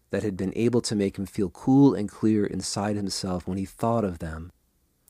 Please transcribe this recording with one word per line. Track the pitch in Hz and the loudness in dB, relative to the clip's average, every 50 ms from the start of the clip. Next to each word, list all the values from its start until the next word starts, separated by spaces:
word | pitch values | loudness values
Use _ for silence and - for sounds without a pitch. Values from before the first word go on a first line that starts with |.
| _ - | _ -6
that | - 101 | -6 -4
had | 95 107 95 90 | -2 -2 -4 -4
been | 98 92 - | -4 -4 -2
able | - 113 117 117 120 | 0 0 2 2 2
to | - - 117 | 0 0 0
make | 104 98 95 - - | 0 0 0 0 -4
him | 98 | -8
feel | - - - 101 90 | -8 -4 -4 -4 -4
cool | - - - - 131 139 139 139 98 | -4 -4 2 4 6 8 8 8 6
and | 92 104 98 | 4 -2 -4
clear | - - - 110 110 107 101 | -6 0 2 2 4 4 2
inside | - - 92 95 - - 110 101 104 107 | 0 -2 -4 -6 -6 -4 -4 -2 -2 -2
himself | 104 101 95 - - - 98 92 90 - - | -2 -4 -6 -6 -6 -6 -4 -4 -4 -4 -4
when | 92 98 | -6 -6
he | 95 | -6
thought | 90 - - - 113 117 117 107 | -8 -8 -4 -2 0 0 0 0
of | 98 87 82 | -2 -4 -6
them, | 87 80 80 80 80 87 - _ _ _ _ _ _ _ _ _ _ _ | -10 -10 -10 -10 -12 -14 -18 _ _ _ _ _ _ _ _ _ _ _